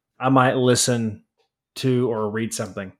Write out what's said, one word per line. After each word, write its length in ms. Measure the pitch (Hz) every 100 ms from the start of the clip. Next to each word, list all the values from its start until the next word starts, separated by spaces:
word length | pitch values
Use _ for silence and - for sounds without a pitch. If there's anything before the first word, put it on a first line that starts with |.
| _ -
I 100 | 127
might 280 | 131 127 131
listen 680 | 127 123 - 120 113 101 _ _ _ _ _ -
to 340 | 131 123 123
or 180 | 110 104
read 220 | 110 110
something. 400 | - 104 101 98